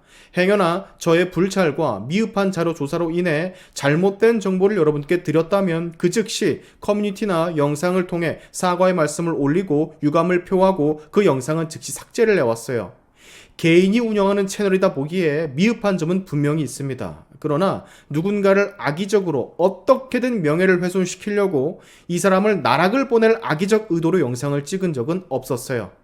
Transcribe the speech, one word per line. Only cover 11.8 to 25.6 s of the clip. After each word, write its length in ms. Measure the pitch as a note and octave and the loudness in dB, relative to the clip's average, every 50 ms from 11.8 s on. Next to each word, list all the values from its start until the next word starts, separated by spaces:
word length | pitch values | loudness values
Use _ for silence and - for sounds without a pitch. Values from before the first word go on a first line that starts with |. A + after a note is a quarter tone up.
| - - | -14 -12
삭제를 460 | - - - - - - A#3 A3 G#3 | -12 -12 -14 -8 -2 0 2 2 4
해왔어요. 560 | F3 C#3 A#2 A#2 A#2 - - C3 A2+ G2 F2+ - _ _ _ _ _ _ - - - - - _ | 2 2 0 0 -2 -4 -6 -4 -4 -4 -6 -12 _ _ _ _ _ _ -20 -20 -20 -20 -20 _
개인이 420 | - - D#3+ E3 F3 F#3+ F#3+ G#3 A#3+ | -2 2 4 6 6 6 6 4 2
운영하는 480 | A#3+ A3 G#3+ G#3 G3 G3 G3+ G3+ G3 | 2 0 0 2 2 2 2 0 0
채널이다 480 | F#3+ - - G#3 G3 F#3 F#3+ G3 F#3+ - | -2 -2 -2 0 0 2 2 2 0 0
보기에 540 | - C#3 D3+ E3+ F#3+ F3 D3+ C#3+ D3+ E3 D3+ B2 | -2 -6 -4 -2 -2 0 0 0 -2 -4 -4 -2
미흡한 440 | C#3+ F#3+ A3+ A#3 A#3 - G3+ F#3+ F3 | 2 2 2 2 0 -2 -2 -2 0
점은 260 | D#3 D#3+ F3+ F#3+ F#3+ | -2 -2 -2 -2 -4
분명히 380 | - C#3+ D3 C#3+ C#3+ D3+ D#3+ C#3+ | -4 -2 -2 0 0 0 -2 -4
있습니다. 640 | A#2+ - - C#3 C3+ C3 B2 A2 F2 D2+ D#2+ - _ - - | -6 -6 -8 -8 -8 -8 -8 -8 -10 -10 -14 -20 _ -16 -8
그러나 440 | - D3+ D3 C#3+ F#3+ F#3+ C#3+ F#2 - - - - _ - | -6 -2 -2 0 0 0 -2 -4 -8 -14 -20 -20 _ -8
누군가를 640 | C#3+ D3+ E3 G3+ G#3 G#3 G3 G3 G3 G3 G3+ G3+ - - | -4 -4 -2 -2 -2 0 2 2 2 2 0 -8 -10 -6
악의적으로 760 | - C3+ D3 D#3 G#3 G3 A3+ G3+ F#3+ F3 C#3+ B2 A2 - - - | -4 -4 -4 -4 -2 0 0 0 0 0 -2 -4 -4 -4 -2 0
어떻게든 840 | E3 G3 G3 - - - C4 A#3 - - - B3 A3+ B3+ A#3+ G#3+ | 0 0 0 0 2 2 2 2 2 -4 -4 -2 -2 -2 -2 0
명예를 420 | D#3+ D3 D3+ F3 F#3 F#3+ F#3 F3+ F3+ | 0 0 2 2 4 2 2 2 0
훼손시키려고 1000 | F3+ F3+ F#3+ F#3 F3 - - - G#3 G3+ G3+ G3+ F#3+ F3 C3+ C3 D#3+ F#3+ - - - - - _ - | -2 -2 -2 -2 -4 -6 -8 -6 -4 0 0 0 2 2 0 0 -2 -4 -8 -14 -20 -20 -16 _ -4
이 100 | E3+ F3 | -2 0
사람을 440 | F#3 G3 F#3 F#3+ G3+ G#3+ G#3 F3 C3 | 2 2 4 4 4 2 2 2 2
나락을 460 | A2+ B2 D3 F3 G3 A3 C#4 C4+ - | 2 4 4 4 2 2 0 0 2
보낼 300 | A#3 A3+ A3+ A3 A3+ A3 - | 2 4 4 4 2 2 0
악의적 460 | - D#3 D3+ G3+ G3 A3+ A3 G#3+ - | -2 -2 -2 0 2 0 0 0 0
의도로 300 | E3+ E3+ D#3+ E3 F3+ F#3 | -2 0 0 2 2 2
영상을 440 | D3 A#2+ B2+ A#2+ C#3+ C#3+ C#3+ C#3+ C#3 | 2 0 -2 -4 -4 -4 -4 -4 -4
찍은 300 | - F#3+ F#3+ F#3+ F3+ D3+ | -4 -6 -4 -2 -2 -2
적은 300 | B2+ A#2 C#3 E3+ F#3+ F#3+ - | -2 -2 -4 -4 -6 -6 -6
없었어요. 640 | C3+ B2+ - - C#3 A#2+ | -6 -6 -4 -4 -6 -6